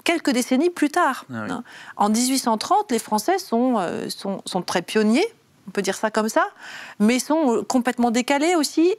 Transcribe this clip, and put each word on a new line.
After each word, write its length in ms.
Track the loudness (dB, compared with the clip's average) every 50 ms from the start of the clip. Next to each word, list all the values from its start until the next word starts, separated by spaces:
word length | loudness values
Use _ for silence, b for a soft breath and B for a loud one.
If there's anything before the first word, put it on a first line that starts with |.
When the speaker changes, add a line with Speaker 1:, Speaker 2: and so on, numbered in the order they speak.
| -2
Speaker 1:
quelques 260 | 0 0 0 0 0
décennies 400 | 0 0 0 0 0 2 2 0
plus 180 | 0 0 -2 0
tard, 380 | 2 2 2 2 0 -4 -8 -10
Speaker 2:
Ah 60 | -10 -8 -6
oui. 60 | -6
Speaker 1:
hein. 140 | -8 -8 -10 B B B B B B
En 120 | -2 0 2
dix-huit 300 | 2 2 2 0 0 0
cent 180 | 0 0 -2
trente, 340 | -2 0 0 0 0 2 0
les 100 | -2 -4
Français 380 | -2 -2 -4 -2 0 0 0 0
sont, 360 | 0 -2 0 0 2 2 0 0
euh, 300 | -2 -2 -4 -6 -6 -8
sont, 320 | -10 -8 -6 -6 -6 -6 -8
sont 160 | -6 -6 -6 -4
très 180 | -2 -4 -4
pionniers, 460 | -4 -2 0 2 2 4 4 2 2 0 -4 _ _ _ _ _ _ -8
on 40 | -6
peut 100 | -4 -2
dire 140 | -2 -4
ça 160 | -2 -4 -2 0
comme 160 | 0 -2 2
ça, 180 | 2 0 0 0 -4 B B B B B B B B B
mais 180 | 2 4 4 2
sont, 380 | 0 0 0 2 2 2 2
euh, 60 | 0 0
complètement 480 | 0 0 0 0 0 0 0 0 2 2
décalés 420 | 0 2 2 2 2 2 2 2
aussi. 400 | 2 0 0 2 2 4 4 2